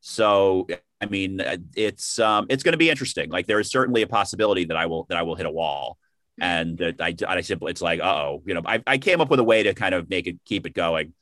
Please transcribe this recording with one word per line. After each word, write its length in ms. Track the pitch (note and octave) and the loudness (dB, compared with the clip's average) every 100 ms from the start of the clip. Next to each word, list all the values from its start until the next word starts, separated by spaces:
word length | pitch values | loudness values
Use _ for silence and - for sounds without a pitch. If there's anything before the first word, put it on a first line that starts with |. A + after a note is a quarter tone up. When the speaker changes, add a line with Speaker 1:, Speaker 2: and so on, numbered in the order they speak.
Speaker 1:
So, 640 | - - G#2+ G2+ G2 F#2 F#2 F2 _ _ | -12 2 4 6 6 4 -2 -8 _ _
I 60 | G#2 | -6
mean, 340 | G2 F#2+ F#2+ | -4 -4 -4
uh, 160 | C#2 F2+ F2+ | -4 -6 -8
it's, 460 | - G#2+ G#2 - - | -2 -2 -2 -8 0
um, 260 | A2 G#2+ G#2 | 2 2 0
it's 140 | C3+ | 0
gonna 140 | F3 E3 | 0 2
be 140 | E3 | 2
interesting. 380 | D3 C3 - C#2+ | 2 -2 -4 -4
Like, 200 | F2 F2+ | -4 0
there 100 | G#2+ | 0
is 100 | G#2 | 2
certainly 340 | C3 B2 A#2+ | 0 2 2
a 40 | G#2 | 2
possibility 600 | G#2+ G2 G2 G#2+ F#2+ E2 | 0 0 0 2 2 0
that 100 | E2 | -2
I 100 | E2 | -2
will, 180 | E2 D#2+ | -4 -4
that 100 | F2 | -4
I 40 | |
will 120 | E2+ | -4
hit 120 | D#2+ D#2+ | -4 -6
a 40 | |
wall. 480 | D#2+ D#2+ C#2+ B1 - _ _ _ - | -4 -4 -4 -8 -12 _ _ _ -6
Speaker 2:
Mm-hmm. 80 | F2+ | -2
Speaker 1:
And 300 | E2+ E2+ E2 | -2 -2 -4
that 220 | E2+ E2 | -4 -2
I, 160 | E2 E2+ - | -4 -4 -2
I 140 | F2+ | -2
simply, 320 | E2+ F2+ E2 | -2 -4 -4
it's 100 | E2+ | -4
like, 160 | E2+ E2 | -2 0
uh-oh, 460 | F2 D2 D2 D2 F#2 | 0 0 -2 -6 -6
you 80 | |
know, 80 | F2 | -6
I, 160 | E2 A2+ A#2 | -2 -2 0
I 120 | C3+ | 0
came 220 | E3 F3 | 2 2
up 100 | D3+ | 4
with 100 | C#3 | 4
a 40 | |
way 200 | A#2 A2 | 6 4
to 100 | G#2 | 4
kind 220 | F#2+ G2 F2+ | 2 0 0
of 120 | E2+ | -2
make 200 | F#2 F2 | -4 -4
it, 100 | E2+ | -10
keep 200 | - G2 | -6 -6
it 100 | D#2+ | -4
going. 380 | - E2+ D#2+ D#2 - | -2 0 0 -4 -10